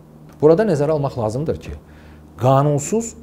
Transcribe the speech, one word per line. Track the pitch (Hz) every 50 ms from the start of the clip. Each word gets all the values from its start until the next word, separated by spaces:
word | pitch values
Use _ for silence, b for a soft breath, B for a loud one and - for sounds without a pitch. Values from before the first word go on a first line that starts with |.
| - - - - - - - -
Burada | 147 156 165 190 226 214
nəzərə | 165 135 143 147 160
almaq | 147 139 135 - 123
lazımdır | 110 110 107 131 156 147 98 78 -
ki, | - 73 76 b b b b b b b b b b b -
qanunsuz | 110 127 135 135 143 147 147 139 143 - 202 226 226 - - -